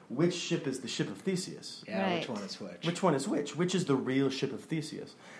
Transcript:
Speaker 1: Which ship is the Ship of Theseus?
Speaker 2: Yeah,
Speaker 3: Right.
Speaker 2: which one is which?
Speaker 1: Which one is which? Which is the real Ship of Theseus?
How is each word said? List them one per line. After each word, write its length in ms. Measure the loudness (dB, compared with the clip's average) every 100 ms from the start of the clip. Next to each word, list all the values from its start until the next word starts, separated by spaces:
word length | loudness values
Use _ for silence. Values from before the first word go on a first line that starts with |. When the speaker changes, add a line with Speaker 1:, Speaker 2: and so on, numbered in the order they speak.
| -6
Speaker 1:
Which 260 | 2 2
ship 320 | 2 -2 0 0
is 140 | -4
the 80 | -4
Ship 220 | -2 -4
of 80 | -2
Theseus? 680 | -2 -2 -4 -10 -12 -14 -6
Speaker 2:
Yeah, 180 | 0
Speaker 3:
Right. 160 | 2 0
Speaker 2:
which 100 | -2
one 120 | -6
is 180 | -6 -8
which? 240 | -10 -4 -2
Speaker 1:
Which 160 | 4
one 120 | 4 4
is 120 | 2
which? 280 | 0 0 0
Which 180 | 2 2
is 80 |
the 120 | 4 2
real 320 | 4 4 4
Ship 240 | 2 -2
of 80 | -4
Theseus? 500 | -4 -4 -4 -8 -10 -14 -18